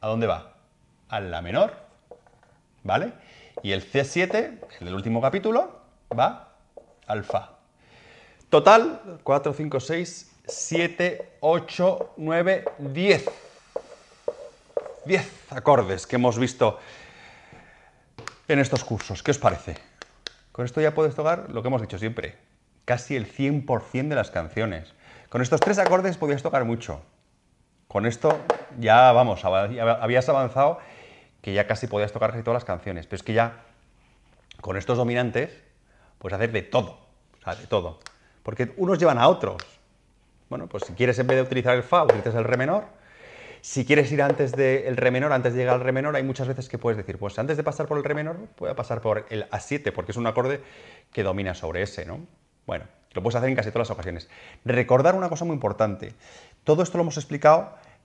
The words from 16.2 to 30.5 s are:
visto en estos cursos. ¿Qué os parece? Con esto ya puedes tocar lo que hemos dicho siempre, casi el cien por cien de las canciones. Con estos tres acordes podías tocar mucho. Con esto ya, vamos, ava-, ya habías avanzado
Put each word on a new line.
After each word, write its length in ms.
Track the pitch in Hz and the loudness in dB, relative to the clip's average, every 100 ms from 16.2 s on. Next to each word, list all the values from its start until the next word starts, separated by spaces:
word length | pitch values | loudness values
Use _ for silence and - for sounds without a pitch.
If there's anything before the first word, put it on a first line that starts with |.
| 123 113 | 2 2
visto 400 | 127 - 113 - - - - - - - - - - _ _ _ _ - - - - | -2 2 0 0 -12 -20 -20 -20 -20 -20 -20 -20 -20 _ _ _ _ -18 -16 -14 0
en 120 | 143 | 2
estos 240 | 131 131 | 2 0
cursos. 380 | - 110 - 95 | -2 -6 -6 -4
¿Qué 100 | - | -2
os 60 | 135 | 2
parece? 400 | 117 87 - 80 - _ - _ - - _ | 2 0 -6 -14 -18 _ -20 _ -18 -18 _
Con 140 | - 123 | -8 -6
esto 160 | 156 | 2
ya 140 | 156 151 | 2 4
puedes 180 | 156 | 0
tocar 380 | - 151 175 - | 0 0 -2 -4
lo 100 | 120 | -6
que 60 | 123 | -2
hemos 140 | 127 | -2
dicho 180 | 107 - | -4 -6
siempre, 360 | 110 117 - - _ _ _ _ - | -6 -6 -8 -12 _ _ _ _ -4
casi 300 | 123 - 135 | -4 -2 -6
el 120 | 101 | -6
cien 380 | - 139 147 135 | -2 -2 0 0
por 180 | 117 | -2
cien 260 | - 123 147 | -2 -4 -2
de 60 | 139 | -2
las 160 | 101 | -2
canciones. 640 | 90 82 107 110 82 82 _ - - - | -6 -6 -4 -4 -4 -12 _ -20 -20 -8
Con 120 | 117 | -4
estos 160 | 127 160 | 0 2
tres 180 | 196 202 | 2 2
acordes 400 | 175 185 190 170 | 2 2 0 -2
podías 240 | 151 139 | -2 -2
tocar 240 | - 139 117 | -2 -2 -2
mucho. 380 | 117 - 76 - _ _ _ _ _ _ _ _ | -4 -8 -12 -14 _ _ _ _ _ _ _ _
Con 180 | 101 117 | -2 -2
esto 320 | 113 156 151 - - - 131 | 0 0 2 0 -4 -6 -2
ya, 360 | 110 117 127 | 6 10 10
vamos, 320 | 120 120 92 95 | 8 6 2 2
ava-, 260 | 95 101 | 2 0
ya 180 | 123 113 | 0 2
habías 340 | 113 117 127 127 | 2 2 2 2
avanzado 520 | 139 123 | 2 0